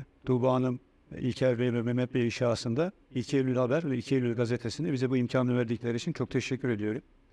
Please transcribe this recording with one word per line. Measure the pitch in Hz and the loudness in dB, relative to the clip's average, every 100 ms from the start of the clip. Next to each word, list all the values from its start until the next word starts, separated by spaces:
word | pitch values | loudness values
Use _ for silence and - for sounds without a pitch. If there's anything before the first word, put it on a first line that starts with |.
| 139 _ - | -14 _ 0
Tuğba | 127 127 | 2 2
Hanım, | 127 127 127 _ _ - - | 2 0 -2 _ _ -16 -6
İlker | 127 113 131 117 | -4 2 2 4
Bey | 123 | 2
ve | 117 | 0
Mehmet | 117 120 123 | 0 0 0
Bey | 127 117 | 0 0
şahsında | 107 123 110 123 117 175 - _ 135 | 0 0 0 -2 -2 -2 -4 _ -6
iki | 113 143 | 0 0
Eylül | 131 127 | 2 2
Haber | 127 143 170 | 2 0 0
ve | 123 | -4
iki | - 135 | 0 0
Eylül | 120 117 | 2 0
Gazetesi'nde | 120 120 113 - 165 | 0 0 -4 -4 -2
bize | 139 127 | 0 2
bu | 127 | 2
imkanı | 120 131 123 123 | 2 2 2 2
verdikleri | 117 117 120 120 | 0 -2 -2 -4
için | - | -4
çok | - 123 | -4 -2
teşekkür | 135 - 127 131 | -2 -2 -2 -2
ediyorum. | 110 104 113 - _ _ | -2 -2 -4 -8 _ _